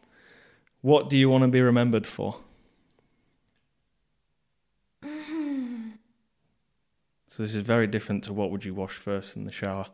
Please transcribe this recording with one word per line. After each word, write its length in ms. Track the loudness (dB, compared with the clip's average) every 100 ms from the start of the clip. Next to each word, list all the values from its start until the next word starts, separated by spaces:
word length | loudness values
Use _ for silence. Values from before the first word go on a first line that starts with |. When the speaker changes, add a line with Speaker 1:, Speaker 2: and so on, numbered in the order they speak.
| _ _ _ _ _ _ _ _
Speaker 1:
What 280 | 4 4 4
do 60 | 4
you 140 | 6
wanna 180 | 6 6
be 140 | 6
remembered 440 | 6 4 4 2 -2
for? 300 | -8 -8 -8 -18 _ _ _ _ _ _ _ _ _ _ _ _ _ _ _ _ _ _ _ _ _ _ _ _ _
Speaker 2:
Mm. 920 | -14 -14 -10 -8 -6 -6 -8 -10 -12 -16 _ _ _ _ _ _ _ _ _ _ _ _ _
Speaker 1:
So 160 | -10
this 120 | -6 -6
is 80 |
very 240 | 0 2 2
different 380 | -2 -4 -6 -6
to 80 |
what 180 | -4 -4
would 140 | -4 -8
you 80 |
wash 200 | -8 -10 -10
first 420 | -8 -8 -8 -14
in 80 | -12
the 60 |
shower? 320 | -10 -8 -8 -10